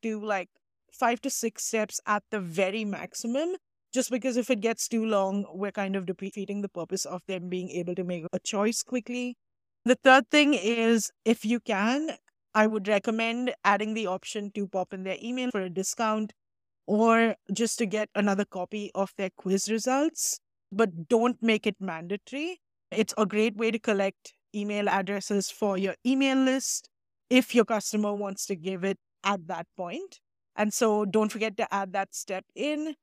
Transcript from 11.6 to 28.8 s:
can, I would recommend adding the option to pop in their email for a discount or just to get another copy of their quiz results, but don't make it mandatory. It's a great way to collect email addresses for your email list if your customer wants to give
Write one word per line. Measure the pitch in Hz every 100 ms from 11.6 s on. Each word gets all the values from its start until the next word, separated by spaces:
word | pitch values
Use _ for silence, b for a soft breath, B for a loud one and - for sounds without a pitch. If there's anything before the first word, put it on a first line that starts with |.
can, | - 196 220 277 320 - _ _ _
I | 214 214
would | 220 190
recommend | 202 233 226 226 233 254 -
adding | 202 202 214
the | 220 196
option | 185 - 214 202
to | 208 196
pop | 190 180
in | 190
their | 190 185
email | 233 254 247
for | 208
a | 185
discount | 175 190 - 220 214 214 - _ _ _ _ -
or | 214 226 226 226 - -
just | 196 233 -
to | 208
get | 214 214
another | 208 202 196
copy | 202 190 180 214 208
of | 190 190 -
their | 190 -
quiz | 185 196 202
results, | 220 247 269 320 - - - _ _ -
but | 196 220 165 156
don't | 226 240 220
make | 226 214 214
it | -
mandatory. | 190 160 175 202 - 277 330 359 _ _ -
It's | 202 208 -
a | 202
great | 208 220 208
way | 226
to | 220
collect | - 196 196 - - _ _
email | 208 208 208 202
addresses | 196 190 202 - 202 -
for | - 208 190
your | 190 - 247
email | 269 269 269
list | 262 262 - - - _ _ _ -
if | 254 -
your | 240
customer | 214 220 - 214 208
wants | 202 202 190 -
to | 180
give | 180 185